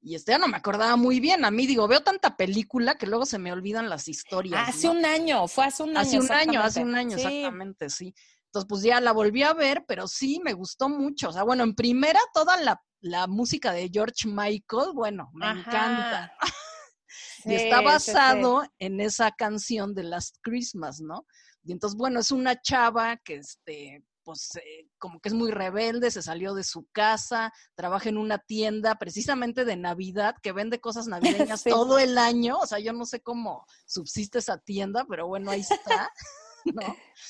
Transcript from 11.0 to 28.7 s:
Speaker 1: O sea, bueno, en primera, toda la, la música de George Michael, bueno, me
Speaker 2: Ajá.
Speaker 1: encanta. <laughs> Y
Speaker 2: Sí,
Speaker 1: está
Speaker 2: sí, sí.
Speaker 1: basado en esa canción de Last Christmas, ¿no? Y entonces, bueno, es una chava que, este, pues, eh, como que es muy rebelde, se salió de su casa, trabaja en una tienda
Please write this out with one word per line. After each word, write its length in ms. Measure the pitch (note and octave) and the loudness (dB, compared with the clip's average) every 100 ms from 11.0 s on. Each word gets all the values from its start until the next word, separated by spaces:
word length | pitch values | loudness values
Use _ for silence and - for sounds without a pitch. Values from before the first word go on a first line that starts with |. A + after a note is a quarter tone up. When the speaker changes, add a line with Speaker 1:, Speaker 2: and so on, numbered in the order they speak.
| C#4 C#4+ G#3+ | -2 -2 -6
Speaker 1:
O 20 | |
sea, 100 | E3+ | -2
bueno, 220 | G#3+ B3+ | 0 2
en 100 | A3+ | 2
primera, 460 | G#3 A#3 B3 D4 F4+ A#4+ | 2 2 4 6 4 4
toda 240 | D#4+ D#4+ F4+ | 2 4 4
la, 240 | C#4 - _ _ | 2 -2 _ _
la 260 | F3+ F3 F#3 | -6 -2 -2
música 460 | G3+ A#3+ D4+ A3+ | -2 -2 0 -2
de 180 | F3 F3+ | -2 -2
George 360 | G3 A3 - A3 | -2 -2 -2 -4
Michael, 640 | G3+ G#3 G#3 _ A3 D#4+ | -2 -2 -2 _ -2 -2
bueno, 340 | G#3 A3 G3 C3 | -2 -4 -4 -12
me 120 | D#3+ G#3 | -6 -4
Speaker 2:
Ajá. 120 | G3+ | -4
Speaker 1:
encanta. 720 | G#3 A3 A3+ A#3+ A#3+ G#3+ F3 - | -2 0 0 0 -2 -6 -8 -4
<laughs> 140 | - C5 D#5 D#5+ D5 _ _ - - - | -4 -4 -16 -18 -20 _ _ -20 -18 -12
Y 40 | A3 | -2
Speaker 2:
Sí, 60 | |
Speaker 1:
está 240 | A3+ A3+ A#3+ | 0 6 6
Speaker 2:
sí, 20 | |
sí. 60 | C#4+ | 8
Speaker 1:
basado 760 | D4+ B3+ B3 C4+ C4 B3 B3+ C#4+ _ | 4 4 6 6 6 4 2 0 _
en 220 | F#3+ G3 | -6 -2
esa 320 | G#3 - A3+ | -2 2 0
canción 600 | G#3+ A3 G#3 - A3 G3+ | 0 -4 -4 -4 -4 -2
de 80 | G3 | -6
Last 320 | E3+ F3 - _ | -6 -8 -10 _
Christmas, 580 | A#3 A#3+ A#3+ F#3+ D3+ C#3+ | -6 -6 -6 -8 -10 -10
¿no? 260 | D#3 F3 - _ _ _ | -12 -12 -14 _ _ _
Y 80 | D#3 | -12
entonces, 240 | F3 G#3 G#3 | -6 -6 -2
bueno, 240 | B3+ A#3+ | -2 0
es 100 | A3 | 0
una 300 | C4+ B3+ B3 | 0 0 -2
chava 560 | - C4 A#3 A3+ A3+ A#3 | 0 2 2 2 -2 -4
que, 200 | - D3 | -10 -14
este, 680 | C#3+ - - D3+ C#3+ C#3+ _ _ | -14 -20 -16 -16 -16 -20 _ _
pues, 320 | - - - F3+ | -16 -12 -12 -12
eh, 320 | D3+ D#3 D#3+ _ | -16 -20 -20 _
como 220 | F#3 E3 | -16 -10
que 100 | G#3 | -4
es 40 | |
muy 160 | A3+ A#3 | -2 0
rebelde, 600 | G#3 F#3 G3 A3+ A#3 A#3+ | -2 -4 -2 -2 0 -2
se 100 | G#3+ | -2
salió 320 | E3+ E3 F#3+ | -8 -6 -6
de 120 | G3 | -6
su 220 | F#3 E3+ - | -6 -10 -10
casa, 580 | - G#3+ A3 - A#3 A3+ - _ | 0 2 2 -2 -4 -4 -8 _
trabaja 360 | - F3 F#3+ A3 | -8 -4 -2 -2
en 80 | G#3+ | -2
una 200 | G#3+ G#3 | -2 -4
tienda 580 | _ G#3+ G#3+ | _ -2 -2